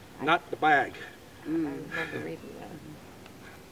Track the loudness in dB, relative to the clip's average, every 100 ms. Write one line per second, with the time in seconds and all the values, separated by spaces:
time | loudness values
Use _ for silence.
0 | -10 -2 4 4 4 2 8 8 6 -2
1 | -12 -14 -18 -12 -2 0 0 -2 -6 -4
2 | -4 -4 -6 -8 -10 -12 -12 -12 -14 -16
3 | -16 -18 -18 -16 -16 -16 -14